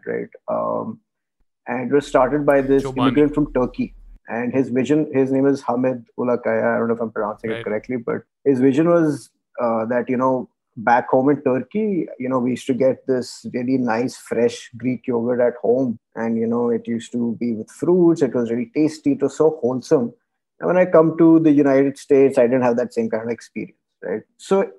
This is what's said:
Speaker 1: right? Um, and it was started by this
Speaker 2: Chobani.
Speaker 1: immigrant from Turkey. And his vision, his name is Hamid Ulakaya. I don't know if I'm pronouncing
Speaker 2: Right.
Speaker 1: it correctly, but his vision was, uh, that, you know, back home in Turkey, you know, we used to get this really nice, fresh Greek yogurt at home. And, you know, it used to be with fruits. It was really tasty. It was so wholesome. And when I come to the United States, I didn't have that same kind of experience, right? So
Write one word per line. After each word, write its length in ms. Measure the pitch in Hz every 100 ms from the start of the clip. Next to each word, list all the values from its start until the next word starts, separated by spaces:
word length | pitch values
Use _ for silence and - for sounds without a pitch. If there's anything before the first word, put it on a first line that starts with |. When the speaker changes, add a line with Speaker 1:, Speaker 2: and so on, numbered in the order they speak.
| 120
Speaker 1:
right? 240 | 117 117 - -
Um, 500 | 117 57 80 113 113 _ _ _ _ _ _ -
and 220 | 123 123
it 40 |
was 120 | 143 139
started 400 | 139 127 147 147
by 160 | 139
this 220 | 135 135
Speaker 2:
Chobani. 140 | 135 127
Speaker 1:
immigrant 360 | 131 131 147
from 180 | 147 147
Turkey. 420 | 127 123 - 110 - - - -
And 260 | 113 120
his 160 | 131 120
vision, 360 | 123 123 151 147
his 180 | 135 131
name 160 | 135 139
is 140 | 135
Hamid 440 | - 123 127 123 113 -
Ulakaya. 560 | 123 120 113 113 117
I 40 | 117
don't 100 | 113
know 60 |
if 60 | 117
I'm 100 | 113
pronouncing 400 | 110 104 107 113
Speaker 2:
Right. 100 | 113
Speaker 1:
it 40 |
correctly, 320 | 110 107 - 127
but 240 | - 117 - _
his 140 | 135 127
vision 280 | 139 131 170
was, 400 | 170 160 131 - _ _ -
uh, 240 | 120 113
that, 240 | 110 123 117
you 80 | 123
know, 320 | 131 127 - _ _ -
back 320 | 113 120 -
home 180 | 131 135
in 140 | 139
Turkey, 640 | 131 127 - 208 214 180 - -
you 100 | 127
know, 100 | 131
we 120 | 123
used 160 | 120 -
to 60 |
get 320 | 120 131 120 -
this 400 | 127 113 - 113
really 240 | 120 123 131
nice, 400 | 120 113 127 -
fresh 540 | - 113 117 - - 113
Greek 280 | 127 120 -
yogurt 340 | 120 120 123
at 140 | 123 -
home. 360 | 104 127 127 107 _
And, 240 | 110 117 113
you 80 | 113
know, 240 | 120 120
it 180 | 113 117
used 240 | 117 -
to 240 | 123 117 110
be 140 | 120
with 180 | 110 110
fruits. 520 | - 165 180 170 160
It 120 | 131
was 160 | 123 113
really 200 | 117 117
tasty. 380 | 147 151 - 143
It 100 | 135
was 140 | 135 -
so 220 | 156 156
wholesome. 520 | 120 127 - 151 120 - _ _ _ -
And 100 | 165
when 100 | 180
I 80 | 180
come 320 | 165 160 160
to 200 | 165 160
the 140 | 160
United 460 | 143 139 135 139 139
States, 400 | - 135 135 135
I 80 | 120
didn't 160 | 131
have 140 | 123 120
that 160 | 117
same 160 | - 113
kind 140 | 113
of 40 | 117
experience, 500 | 113 - 107 - _ _ _
right? 200 | - 110 - _
So 320 | - 196 -